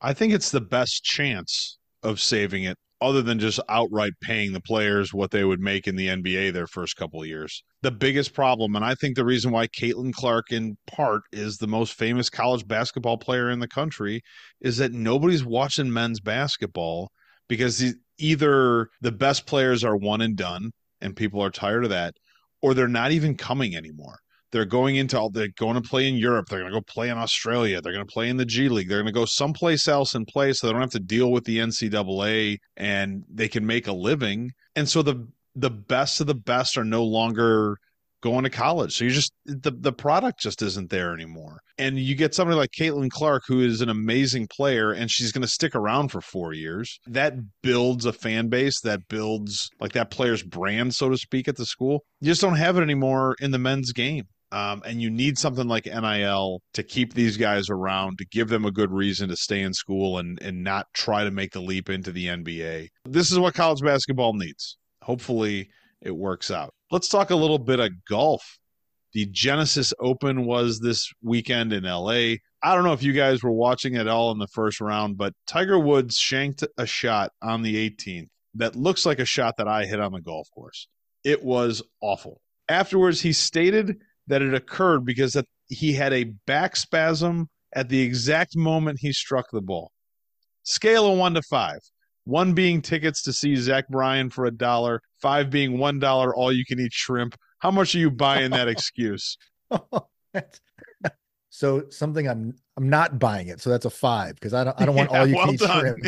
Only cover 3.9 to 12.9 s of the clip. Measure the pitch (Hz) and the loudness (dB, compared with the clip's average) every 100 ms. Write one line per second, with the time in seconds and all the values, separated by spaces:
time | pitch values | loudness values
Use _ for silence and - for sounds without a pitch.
3.9 | 107 104 85 - 110 101 95 - 110 104 | 0 -2 -4 -4 -2 -2 -4 -2 0 2
4.9 | 101 95 101 98 104 98 92 98 98 101 | 2 0 -2 -2 2 2 2 0 -2 -2
5.9 | 95 95 92 92 92 95 87 85 - 85 | -2 -2 -2 -2 0 -2 -2 -6 -8 -8
6.9 | - 82 80 80 78 78 - - _ 135 | -8 -8 -8 -10 -10 -10 -14 -18 _ -6
7.9 | 110 135 139 135 - 135 120 110 104 113 | 0 0 0 -2 0 2 2 0 0 -2
8.9 | 131 143 127 123 127 120 113 113 - 120 | -2 -2 0 2 2 2 0 -2 -2 -4
9.9 | 120 127 117 127 113 - 117 113 104 - | -2 -4 -4 0 0 -2 -4 -4 -8 -12
10.9 | - 135 104 - 104 107 101 107 110 113 | -4 -2 -2 -4 -8 -8 -6 -4 -2 -2
11.9 | - 113 120 120 - 120 123 101 110 123 | -2 -2 0 -2 0 0 0 -2 -2 -2